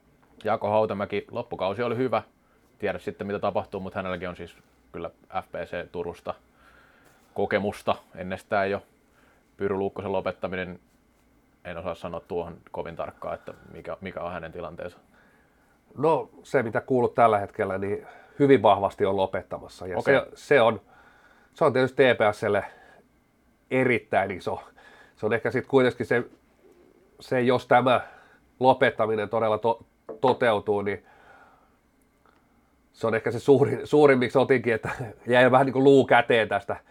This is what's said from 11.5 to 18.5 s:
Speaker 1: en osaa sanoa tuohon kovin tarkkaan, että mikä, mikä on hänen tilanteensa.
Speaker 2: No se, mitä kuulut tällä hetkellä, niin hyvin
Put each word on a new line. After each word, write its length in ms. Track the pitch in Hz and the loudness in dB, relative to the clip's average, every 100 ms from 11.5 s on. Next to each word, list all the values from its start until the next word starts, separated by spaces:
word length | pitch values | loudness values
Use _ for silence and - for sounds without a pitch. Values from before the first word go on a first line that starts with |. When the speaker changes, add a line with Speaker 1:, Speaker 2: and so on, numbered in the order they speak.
| _ - | _ -14
Speaker 1:
en 120 | 85 | -10
osaa 180 | 87 85 | -10 -10
sanoa 240 | 90 82 | -10 -12
tuohon 380 | - 90 85 82 - | -8 -8 -8 -12 -16
kovin 240 | - 82 80 | -12 -12 -10
tarkkaan, 400 | 76 - - 85 | -12 -10 -12 -12
että 180 | - - - | -14 -20 -20
mikä, 260 | 80 85 82 | -18 -14 -12
mikä 200 | 95 87 | -12 -10
on 100 | 85 | -10
hänen 200 | 90 82 | -10 -14
tilanteensa. 460 | 87 82 82 87 - _ _ _ _ _ _ _ _ _ - | -14 -14 -12 -16 -16 _ _ _ _ _ _ _ _ _ -4
Speaker 2:
No 320 | 151 147 117 - | 0 0 -2 -16
se, 200 | - 139 | -2 -2
mitä 180 | 117 123 | 0 -4
kuulut 340 | - 127 117 - | -2 0 0 4
tällä 240 | 117 104 | 4 4
hetkellä, 380 | 98 - 98 95 | -2 -4 -4 -4
niin 300 | 98 104 - - - - | -4 -6 -8 -20 -14 0
hyvin 220 | 139 | 4